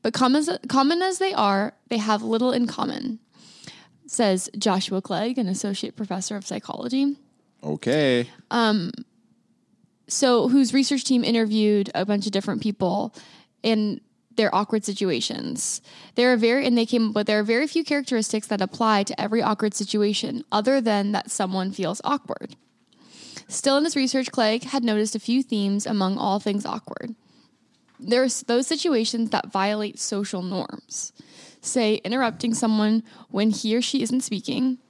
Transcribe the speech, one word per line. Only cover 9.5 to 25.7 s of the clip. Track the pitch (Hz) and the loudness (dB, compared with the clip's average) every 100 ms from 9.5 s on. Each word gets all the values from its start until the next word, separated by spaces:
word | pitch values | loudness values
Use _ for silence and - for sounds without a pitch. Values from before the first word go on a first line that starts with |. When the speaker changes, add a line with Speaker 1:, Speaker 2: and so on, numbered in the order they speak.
| _ _ _ _ _ - | _ _ _ _ _ -8
Speaker 1:
so | - 262 240 247 | 0 4 4 4
whose | 269 247 | 4 4
research | 262 262 277 - | 2 2 0 2
team | 254 | 2
interviewed | - 233 220 214 214 208 202 - | 2 2 2 2 4 2 0 -2
a | 196 | 0
bunch | 208 202 | 0 0
of | |
different | 196 196 214 | -2 -2 -2
people | 214 202 180 190 220 - - - _ _ | -4 0 0 0 -4 -8 -20 -20 _ _
in | 226 220 208 - _ _ _ - | 0 0 0 -4 _ _ _ 0
their | 214 - | 2 2
awkward | 208 220 | 0 -2
situations. | 208 196 190 120 - - - - - - - - - - | -2 -2 -2 -2 -4 -6 -8 -6 -6 -8 -12 -20 -6 2
There | 247 | 4
are | 247 | 4
very, | 226 254 277 | 4 2 4
and | 240 | 2
they | 226 | 2
came | 240 220 | 2 0
up | 214 | 0
with, | 214 | 2
there | 214 | 0
are | |
very | 214 233 302 | 2 0 0
few | 330 | -2
characteristics | 311 285 262 233 214 214 - | 0 -2 0 -2 0 -4 -2
that | 202 | -2
apply | 185 - 220 208 | -2 0 2 2
to | 202 - | 0 -4
every | 214 226 | -2 0
awkward | - 208 214 | 0 0 -2
situation | - 202 214 208 202 - - - | -2 -2 0 2 0 -4 -6 -2
other | 208 208 269 | 0 2 2
than | 226 208 202 | 2 0 0
that | 208 - | -2 -4
someone | - 185 190 190 | -4 -2 0 -4
feels | 190 175 190 | -2 -4 -2
awkward. | - 285 - - - - _ _ _ _ - - - - - | -2 -4 -4 -10 -10 -16 _ _ _ _ -20 -20 -20 -20 -10
Still | - 277 277 | -2 2 2
in | |
his | 320 302 | 2 0
research, | 262 262 254 | 0 0 -2
Clegg | - 220 226 | 0 2 2
had | 254 269 233 | -2 -2 0
noticed | 208 214 214 | 0 0 -2
a | |
few | - 247 | 0 0
themes | 262 214 202 | 0 -2 0